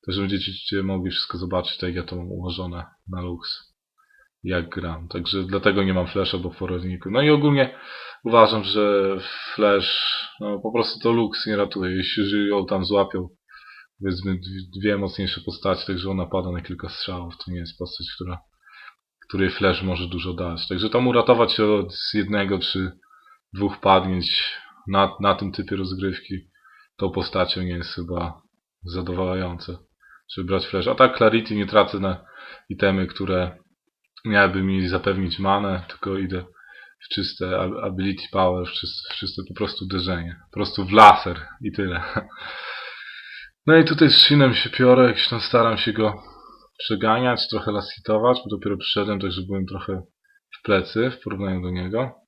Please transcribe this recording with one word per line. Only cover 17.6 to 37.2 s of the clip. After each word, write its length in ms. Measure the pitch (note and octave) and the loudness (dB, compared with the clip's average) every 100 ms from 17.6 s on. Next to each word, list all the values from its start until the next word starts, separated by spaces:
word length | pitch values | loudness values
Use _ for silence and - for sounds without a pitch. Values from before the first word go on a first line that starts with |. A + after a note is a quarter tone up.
| E2+ - | -10 -10
postać, 300 | F2 - - | -12 -10 -12
która, 240 | - F2+ F2 _ _ _ - - _ _ _ _ | -10 -10 -10 _ _ _ -20 -20 _ _ _ _
której 220 | G2 F#2 | 0 0
flash 340 | - G2 F2+ | 2 0 2
może 240 | F#2+ F2 F2 | -2 -4 -4
dużo 260 | F2 F2 | -6 -6
dać. 340 | F2 F2 E2 - | -6 -6 -6 -6
Także 220 | F#2 G#2+ | -4 0
tam 180 | B2 B2 | 2 4
uratować 440 | A#2 A2+ A#2 A2+ | 4 4 4 4
się 120 | - | 2
od, 300 | G#2+ G#2 F#2 | 2 2 0
z 180 | - - | -6 -4
jednego 460 | G#2+ G2 G#2 G2 F#2+ | -2 -2 -2 0 -2
czy 320 | - F#2+ F#2 - _ _ _ _ _ | -2 -2 -4 -8 _ _ _ _ _
dwóch 260 | F#2+ G2+ - | -2 -2 2
padnięć 800 | G2+ F#2+ F#2+ F2+ F2 - - - - - F#2 | 4 4 4 -2 -2 -2 -4 -8 -18 -16 -2
na, 240 | G2 G2 - | 2 2 2
na 160 | G2+ | 0
tym 160 | F#2+ G2+ | 0 -4
typie 240 | F2+ F#2 | -6 -6
rozgrywki 600 | G2 F#2 F#2 F#2+ F2+ - F#2+ _ _ _ - _ - | -6 -6 -4 -4 -6 -10 -12 _ _ _ -20 _ -6
tą 140 | F#2+ | -4
postacią 500 | F#2+ F2 F#2+ F2+ F#2 | -2 -4 -2 0 -2
nie 120 | F2+ | -4
jest 200 | F2 E2+ | -6 -8
chyba 480 | - F2 F2 E2+ - _ _ _ _ | -10 -6 -6 -6 -10 _ _ _ _
zadowalające, 960 | E2+ F2+ F2+ F2+ F#2 F#2 F2+ F2 - E2+ _ _ _ - _ | -10 -8 -4 -4 -2 -2 -4 -8 -12 -14 _ _ _ -20 _
żeby 120 | - F2+ | -10 -2
brać 200 | F#2+ - | -2 0
flash. 200 | G2 G2 | -2 -2
A 80 | |
tak 220 | - B2+ - | 4 4 6
Clarity 380 | A2 A2+ A2 | 4 4 0
nie 100 | G#2+ | -4
tracę 340 | G2 G#2+ G2 G2+ | 4 4 4 0
na 260 | F#2+ F2+ - - - - _ | -4 -4 -10 -20 -20 -20 _
itemy, 380 | G2 G2 F#2+ F2+ | 0 2 2 -2
które 500 | - F#2+ F#2 F2+ - _ _ _ _ _ - | -4 -2 0 -2 -6 _ _ _ _ _ -12
miałyby 380 | A2 G2+ G2 F#2+ | 0 4 4 4
mi 240 | F#2+ F#2+ F2+ | 0 0 0
zapewnić 520 | F#2 G#2 F#2+ F2+ F2+ | 0 0 -2 -4 -2
manę, 440 | G2 G2+ G2+ F2+ F2 | 0 2 0 -4 -6
tylko 280 | - G2 G2 | -10 -6 -4
idę 280 | F#2 F#2 F2+ _ - - - _ | -4 -6 -8 _ -20 -20 -20 _
w 80 | - | -8
czyste 460 | - | -6